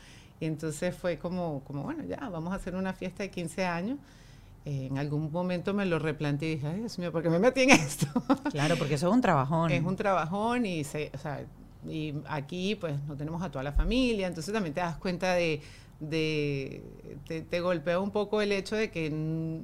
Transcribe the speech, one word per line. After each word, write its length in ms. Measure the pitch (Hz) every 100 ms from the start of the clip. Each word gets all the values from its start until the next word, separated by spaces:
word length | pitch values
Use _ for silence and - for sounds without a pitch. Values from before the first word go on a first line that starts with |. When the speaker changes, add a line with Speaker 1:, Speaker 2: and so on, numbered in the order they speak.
| - - - -
Speaker 1:
Y 80 | 160
entonces 480 | 151 160 147 180
fue 240 | 175 180 151
como, 440 | 175 180 170 143
como, 180 | - 143
"Bueno, 220 | 175 320
ya, 240 | 180 - 254
vamos 240 | 165 170
a 40 | 190
hacer 200 | 190 185
una 160 | 190
fiesta 320 | 185 180 -
de 60 | 196
quince 340 | 185 170 - 180
años". 320 | 170 202 285 - - - - - - 147
Eh, 220 | 139 131
en 80 | 139
algún 340 | 147 147 156
momento 400 | 170 180 175 202
me 140 | 202 190
lo 120 | 160
replanteé 540 | 156 - 143 143 160
y 20 | 160
dije, 100 | 147
"Ay, 120 | 185
Dios 180 | 233 -
mío, 120 | 175
¿por 100 | 165
qué 80 | 165
me 80 | 170
metí 240 | 247 262
en 80 | 262
esto?". 360 | 202 143 - 143
<laughs> 440 | - - 269 294
Speaker 2:
Claro, 260 | 143 156 165
porque 160 | 147
eso 140 | 143 175
es 60 |
un 60 | 247
trabajón. 500 | 226 156 135 160 165
Speaker 1:
Es 100 | 175
un 120 | 170 185
trabajón 720 | 202 180 156 202 226 247 208
y 180 | 165
se, 260 | 143 151 147
o 40 | 147
sea, 260 | 156 131 123 - - - -
y 260 | 160 151 147 -
aquí, 480 | 151 143 180 185
pues, 200 | 214 165 143 147
no 100 | 139
tenemos 260 | 147 165
a 80 | 185
toda 120 | 135
la 100 | 139
familia, 540 | 147 165 247 254 214 185
entonces 260 | 160 151
también 220 | 214 170
te 60 | 165
das 160 | 175 143
cuenta 380 | 190 175 185
de, 260 | 180 170 147 - - - -
de, 840 | 151 160 156 151 147 139 131 - - - - 143 -
te, 160 | 160
te 180 | - 175
golpea 400 | 180 170 156 175
un 100 | 202
poco 320 | 208 208 214
el 100 | 202
hecho 240 | 196 190 214
de 140 | 214
que 160 | 165 156
n-, 560 | 156 156 160 160 160